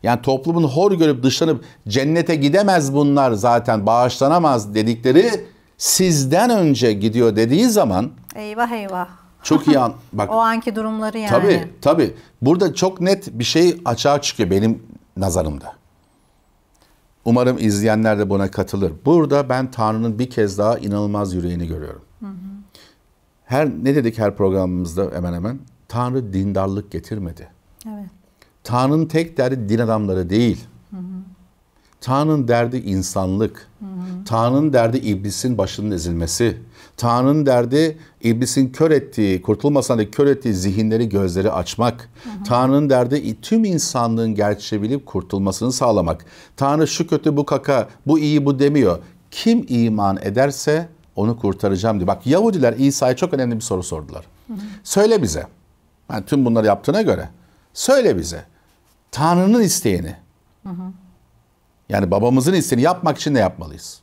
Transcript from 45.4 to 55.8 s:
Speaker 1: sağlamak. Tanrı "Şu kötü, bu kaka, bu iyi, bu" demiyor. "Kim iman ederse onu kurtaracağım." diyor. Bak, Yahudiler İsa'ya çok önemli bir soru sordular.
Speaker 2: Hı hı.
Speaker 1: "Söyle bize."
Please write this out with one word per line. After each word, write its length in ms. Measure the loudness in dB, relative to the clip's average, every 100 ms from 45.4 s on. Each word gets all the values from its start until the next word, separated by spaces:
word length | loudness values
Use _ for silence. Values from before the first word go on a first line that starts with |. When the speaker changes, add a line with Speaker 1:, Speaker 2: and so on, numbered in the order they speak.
| -2 -2 -4
Speaker 1:
sağlamak. 540 | 0 2 2 0 -4 -8 -20 -20 -4
Tanrı 300 | 0 2 0
"Şu 200 | -2 -2
kötü, 300 | 0 0 0
bu 80 | 0
kaka, 420 | -2 0 0 -2 -8 0
bu 120 | 0
iyi, 260 | 2 2 0
bu" 140 | 2
demiyor. 400 | 2 4 2 0 -6 _ _
"Kim 340 | -4 0 2 2
iman 480 | 0 2 2 0 0
ederse 640 | -2 0 0 0 -2 -2 -4 -16 _ -4
onu 240 | -2 0
kurtaracağım." 580 | -2 -2 -2 0 0 -2
diyor. 80 | -2
Bak, 200 | -2 0
Yahudiler 460 | 2 2 2 0
İsa'ya 420 | 2 0 2 0 0
çok 180 | -2
önemli 220 | -2 -2 -4
bir 60 |
soru 220 | -4 -6
sordular. 420 | -6 -10 -10 -18 -20 _ -16
Speaker 2:
Hı 60 |
hı. 40 | -14 -14 -16
Speaker 1:
"Söyle 380 | -4 2 4 4
bize." 260 | 0 -4 -8 _ _ _